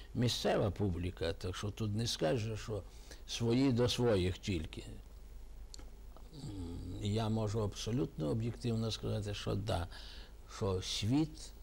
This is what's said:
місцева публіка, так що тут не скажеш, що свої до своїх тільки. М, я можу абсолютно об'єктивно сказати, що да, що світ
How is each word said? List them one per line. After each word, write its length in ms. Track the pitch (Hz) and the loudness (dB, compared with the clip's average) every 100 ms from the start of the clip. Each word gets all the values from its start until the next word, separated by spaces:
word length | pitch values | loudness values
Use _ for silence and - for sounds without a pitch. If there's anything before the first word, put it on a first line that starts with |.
| - | -6
місцева 580 | 113 120 - 208 156 113 | 0 2 2 2 4 2
публіка, 640 | 90 101 87 90 - 82 | 2 2 2 -2 0 0
так 220 | 85 92 92 | 0 -2 -2
що 160 | 107 | -4
тут 240 | 101 110 104 | -2 0 2
не 120 | 117 | 0
скажеш, 520 | - 160 139 110 107 | 0 2 2 0 -2
що 240 | - 107 - - - - - | -2 -4 -4 -10 -14 -14 -8
свої 440 | - 117 117 139 | 0 4 6 6
до 180 | 117 123 | 6 6
своїх 480 | - 120 104 90 92 | 6 6 6 6 2
тільки. 460 | - 92 78 - - - - - - - - - - - - - - - - | 0 0 -2 -6 -10 -10 -12 -14 -14 -12 -12 -12 -12 -12 -12 -12 -14 -14 -14
М, 600 | 151 139 98 85 87 90 95 | -12 -10 -8 -6 -6 -6 -4
я 280 | 104 107 110 | 0 2 2
можу 340 | 110 110 110 | 2 2 2
абсолютно 680 | 104 - - 123 156 - 151 | 0 -2 -2 0 0 0 0
об'єктивно 600 | 123 117 113 123 113 113 | 2 0 0 0 2 2
сказати, 420 | 107 110 107 104 | 0 -2 -2 -2
що 220 | 101 - 107 | -2 -2 0
да, 320 | 101 90 85 - - - - - - - | 0 0 -2 -6 -10 -12 -12 -14 -14 -2
що 260 | 98 92 | 0 0
світ 680 | 92 - 101 135 156 - - - | 0 0 2 4 2 -2 -12 -12